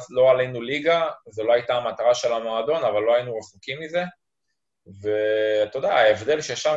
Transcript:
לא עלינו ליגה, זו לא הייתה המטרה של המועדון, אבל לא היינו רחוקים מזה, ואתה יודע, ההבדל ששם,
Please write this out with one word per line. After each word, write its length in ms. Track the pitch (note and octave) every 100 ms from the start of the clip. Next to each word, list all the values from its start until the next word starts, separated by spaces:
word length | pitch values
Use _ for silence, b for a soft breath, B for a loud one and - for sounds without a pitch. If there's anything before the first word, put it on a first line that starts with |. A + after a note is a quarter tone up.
| -
לא 220 | B2+ C3
עלינו 300 | B2+ B2+ B2
ליגה, 480 | A#2 D3 D#3 E3+ D#3+ - -
זו 140 | G#2+
לא 100 | A2
הייתה 220 | A#2+ B2 B2
המטרה 400 | A#2 A2 A#2 A#2+
של 180 | B2
המועדון, 500 | A#2 A2+ A2+ C#3 D#3+
אבל 180 | B2+ G#2
לא 140 | A2 A#2+
היינו 220 | B2 A2
רחוקים 440 | - _ - C#3
מזה, 220 | D#3+ E3+ F3+ - _ _ _ _ _ _ -
ואתה 880 | G2 G2+ G#2+ G#2+ A2 G#2+ G#2+ G#2 C3+
יודע, 160 | B2+
ההבדל 480 | C3+ A2 G#2 G#2 D3+
ששם, 340 | D3 A#2+ D#3